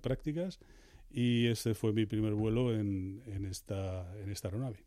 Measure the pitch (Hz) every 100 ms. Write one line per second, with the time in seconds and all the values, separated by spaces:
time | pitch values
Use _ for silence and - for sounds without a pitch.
0 | - 131 156 151 185 - - - - -
1 | - 127 120 120 117 110 117 110 110 107
2 | 107 110 110 104 110 113 127 110 104 95
3 | 92 98 123 98 98 90 - 98 95 92
4 | 90 101 98 98 98 104 131 101